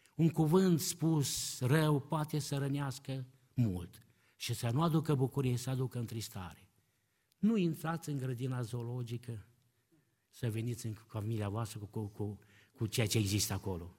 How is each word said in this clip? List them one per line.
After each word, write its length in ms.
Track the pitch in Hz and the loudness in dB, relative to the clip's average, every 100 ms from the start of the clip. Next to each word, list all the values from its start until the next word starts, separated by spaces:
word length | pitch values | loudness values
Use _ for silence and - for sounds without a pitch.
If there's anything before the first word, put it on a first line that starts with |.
| _ - | _ 2
Un 140 | 160 | 4
cuvânt 500 | - 156 185 190 170 | 4 6 6 6 4
spus 800 | - - 160 160 135 - - - | 2 0 2 4 2 -2 -6 -2
rău 400 | 127 151 151 143 | 4 4 6 2
poate 400 | 131 160 151 151 | 0 -4 -2 -4
să 180 | - 139 | -2 -2
rănească 680 | 139 143 143 127 - 131 127 _ _ | -2 -2 -4 -6 -8 -8 -10 _ _
mult 520 | - 113 90 90 - - _ _ - | 2 2 0 -6 -14 -20 _ _ -10
și 180 | - | -6
să 160 | 117 120 | -4 -2
nu 120 | 123 | 2
aducă 340 | 165 160 151 143 | 2 2 2 2
bucurie, 420 | 131 - 127 120 | 2 0 0 0
să 120 | - | -2
aducă 300 | 131 127 123 | -2 -2 -4
întristare. 680 | 113 113 101 104 87 82 - _ _ _ _ _ _ _ | -6 -6 -8 -8 -10 -12 -20 _ _ _ _ _ _ _
Nu 200 | 202 226 | 2 4
intrați 520 | 170 156 160 165 151 | 2 0 -4 -4 -4
în 80 | 143 | -4
grădina 440 | 131 120 131 127 | -4 -2 -2 -2
zoologică 840 | 113 120 117 123 117 120 - 113 - _ _ _ _ _ _ _ _ | -4 -4 -4 -6 -6 -6 -8 -12 -14 _ _ _ _ _ _ _ _
să 200 | - 120 | -6 -2
veniți 360 | 107 117 117 113 | -2 -4 -4 -6
în 80 | |
familia 560 | 104 - 110 104 113 104 | -8 -8 -6 -2 -2 -2
voastră 300 | 107 113 107 | -2 -4 -8
cu, 60 | 104 | -8
cu, 200 | 117 104 | -6 -6
cu, 340 | - 104 101 - - _ - | -6 -6 -6 -14 -20 _ -4
cu 100 | 110 | -2
ceea 220 | - 107 | 2 2
ce 100 | 113 | 2
există 360 | 98 101 - | 4 2 0
acolo. 440 | 98 - 87 85 | -2 -4 -6 -8